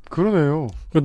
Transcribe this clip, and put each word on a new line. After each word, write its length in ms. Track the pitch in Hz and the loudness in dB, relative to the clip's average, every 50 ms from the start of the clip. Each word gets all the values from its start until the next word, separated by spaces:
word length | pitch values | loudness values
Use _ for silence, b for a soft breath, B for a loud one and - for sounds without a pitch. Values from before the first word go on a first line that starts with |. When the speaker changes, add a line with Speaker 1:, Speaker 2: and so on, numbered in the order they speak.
| - - | -18 -10
Speaker 1:
그러네요. 580 | - 160 180 214 214 180 151 143 143 160 151 113 98 - - - | -2 0 0 2 2 2 2 2 0 -2 -4 -6 -8 -12 -16 -2
Speaker 2:
그러니까 100 | - 160 | -2 4